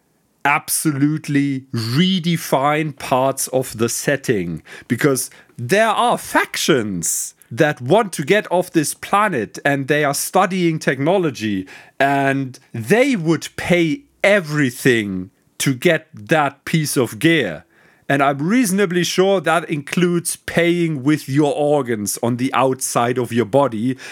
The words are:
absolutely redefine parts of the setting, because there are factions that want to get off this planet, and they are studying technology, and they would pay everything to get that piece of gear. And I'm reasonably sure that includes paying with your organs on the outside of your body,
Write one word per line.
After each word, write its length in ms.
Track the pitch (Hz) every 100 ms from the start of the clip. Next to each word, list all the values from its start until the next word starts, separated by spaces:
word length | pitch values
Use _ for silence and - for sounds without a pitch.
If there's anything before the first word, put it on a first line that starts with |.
| _ _ _ _
absolutely 1200 | 143 147 - - 160 139 147 156 - 143 143 135 131
redefine 1200 | 117 113 127 185 190 165 165 - 147 139 151 156 -
parts 520 | - 127 135 131 -
of 280 | 131 135 107
the 100 | 117
setting, 720 | - - 139 - 110 85 80 - - -
because 420 | 120 151 131 - - _ -
there 300 | 120 196 220
are 280 | 202 240 170
factions 1200 | - 302 403 - - 143 107 92 80 - - - -
that 300 | 113 151 147
want 320 | 123 196 220
to 100 | -
get 240 | 135 202 -
off 180 | 175 175
this 240 | 170 147
planet, 640 | - - 202 214 147 101 -
and 240 | 147 139 135
they 160 | 151
are 100 | 147
studying 640 | 139 - 180 196 185 170 160
technology, 880 | - 135 139 196 165 107 107 98 95 - - -
and 640 | 139 139 139 135 131 123 _
they 440 | 120 113 208 277 240
would 320 | 160 156 - -
pay 480 | - 175 165 143 - _
everything 1080 | 202 202 156 151 135 120 139 120 104 92 95 _ _ -
to 160 | -
get 320 | 127 175 160 -
that 500 | 113 104 160 143 -
piece 320 | - 165 151 -
of 220 | 117 110
gear. 460 | 156 160 107 76 - _ _ _ -
And 140 | 139
I'm 160 | 143 139
reasonably 640 | 156 240 233 190 202 175
sure 380 | 165 - 190 196
that 280 | 165 160 160
includes 680 | 151 139 - 175 175 170 -
paying 640 | - - 170 175 170 151
with 260 | 123 151 -
your 240 | 135 147 135
organs 640 | 147 147 127 113 104 -
on 140 | 117 120
the 180 | 127
outside 640 | 117 131 131 - 135 120 123
of 140 | 120
your 140 | 117 107
body, 520 | 131 139 113 120 127 -